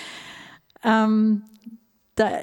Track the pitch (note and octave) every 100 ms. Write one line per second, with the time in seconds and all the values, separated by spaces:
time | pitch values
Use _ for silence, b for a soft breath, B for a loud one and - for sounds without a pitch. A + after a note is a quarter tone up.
0 | B B B B B B _ _ A#3 A3
1 | A3 A3 A3 G#3 G#3+ - A3+ - _ _
2 | _ - G#3+ -